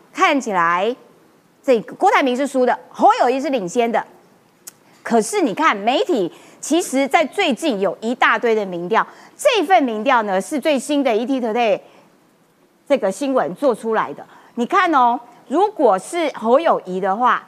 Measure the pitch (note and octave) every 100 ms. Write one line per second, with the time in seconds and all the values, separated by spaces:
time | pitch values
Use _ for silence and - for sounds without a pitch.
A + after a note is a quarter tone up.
0 | _ - F4+ C#4+ A#3 F#3 E3+ F3 G#3+ B3+
1 | - _ _ _ _ _ - A#3 - -
2 | F#4+ G4+ C#4 B3 C#4 C4 B3 - - -
3 | E4+ B4 B3+ C4 D4 B3+ F3 A#3+ A#3 G#3+
4 | - - _ _ _ _ - - _ _
5 | - A3+ G3+ G#4 D#4 C#4 D#4 A3 G#3+ D4
6 | - C4+ F3 - - - - D#4+ - C4
7 | C#4 F4 D4+ - F4 A3 D#4+ G3 F#3+ -
8 | A3 B3+ D4+ A3+ A#3+ G#3+ G3 F3 F3+ A3
9 | - - - - C#5+ A4+ E4 F4+ C4 G#3+
10 | A#3 B3 G#3 F#3+ F#3+ D4+ D#4+ C4+ - D4
11 | C4 G#3+ B3 C4+ A#3+ A3 A#3 F#3 - -
12 | _ _ _ _ _ _ _ _ - C4+
13 | G3 F#3+ C4+ B3+ D#3 F#3 C#4+ G#3+ A3+ A3
14 | C3+ D3 - - - - A#3+ F#4+ F#4 D4
15 | A#3+ B3 - - - C#4+ G#4 G#4 B3 F#3
16 | - E4+ D4+ - - C#4 E4 G3 F#3 F#3
17 | G3 G3+ B3 F#3+